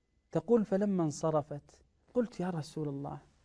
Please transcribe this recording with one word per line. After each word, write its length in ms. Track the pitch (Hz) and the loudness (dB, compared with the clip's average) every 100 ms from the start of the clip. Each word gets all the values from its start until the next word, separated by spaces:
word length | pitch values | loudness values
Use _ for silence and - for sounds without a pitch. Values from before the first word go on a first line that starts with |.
| _ _ _ | _ _ _
تقول: 320 | 165 - 233 | -2 4 4
'فلما 400 | 202 190 208 190 | 4 0 2 2
انصرفت 800 | 160 139 160 156 147 147 - - _ _ _ | 0 0 0 0 -2 -8 -12 -20 _ _ _
قلت: 260 | 247 226 - | -2 -2 -2
يا 100 | 180 | -4
رسول 380 | 170 139 - 147 | -4 -6 -6 -6
الله، 300 | 139 143 147 - _ | -6 -8 -10 -16 _